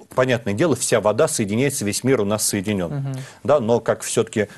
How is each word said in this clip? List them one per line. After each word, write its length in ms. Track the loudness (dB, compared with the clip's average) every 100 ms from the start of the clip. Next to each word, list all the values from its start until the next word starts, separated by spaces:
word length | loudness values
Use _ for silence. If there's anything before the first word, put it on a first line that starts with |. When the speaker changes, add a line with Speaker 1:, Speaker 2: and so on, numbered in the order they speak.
| -6
Speaker 1:
понятное 400 | 0 2 0 -2
дело, 200 | 0 0
вся 260 | 0 0 2
вода 280 | 2 2 2
соединяется, 560 | 0 -2 0 0 -2
весь 180 | -4 -2
мир 180 | 0 2
у 40 |
нас 220 | 2 0 -2
соединён. 420 | -2 -2 -2 -2
Speaker 2:
Мгм. 200 | -6 -6 -10 -12 -6
Speaker 1:
Да, 160 | 0 2
но 180 | 2 2
как 240 | 0 -2
всё-таки 460 | -2 -2 0 -2 -2